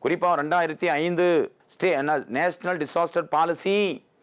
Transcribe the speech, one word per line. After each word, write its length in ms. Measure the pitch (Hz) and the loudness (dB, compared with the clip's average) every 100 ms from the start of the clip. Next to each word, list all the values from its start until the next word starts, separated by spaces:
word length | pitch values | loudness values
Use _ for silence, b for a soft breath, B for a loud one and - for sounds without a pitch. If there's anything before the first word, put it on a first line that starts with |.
குறிப்பா 280 | - 170 180 160 | -4 0 0 0
ரெண்டாயிரத்தி 440 | 151 175 165 156 175 | 0 0 0 -2 -2
ஐந்து 720 | 147 170 170 175 160 113 - - | 0 0 2 4 4 0 -4 -20
ஸ்டே-, 260 | - 180 | -2 0
என்ன, 260 | 147 143 147 110 | 2 2 0 -2
நேஷனல் 500 | 123 175 - 180 180 | 0 0 -2 -4 -4
டிசாஸ்டர் 500 | 147 170 170 170 151 | -2 -2 -2 -2 -2
பாலிசி. 760 | 151 165 165 190 202 196 139 _ _ | 0 0 0 0 0 0 -4 _ _